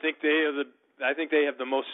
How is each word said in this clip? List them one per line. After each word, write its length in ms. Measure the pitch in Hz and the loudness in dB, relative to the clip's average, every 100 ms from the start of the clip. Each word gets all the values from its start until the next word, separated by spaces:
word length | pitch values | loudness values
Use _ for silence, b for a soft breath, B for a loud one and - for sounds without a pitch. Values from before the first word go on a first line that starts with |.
think 160 | 160 151 | -4 -2
they 240 | 151 156 151 | 2 2 2
are 60 | |
the, 120 | 139 135 - _ - | -2 -6 -10 _ -6
I 100 | 131 143 | -4 -2
think 160 | 156 | 0
they 120 | 156 143 | 2 2
have 120 | 127 | 0
the 80 | 131 | -2
most 220 | 135 127 | -2 -4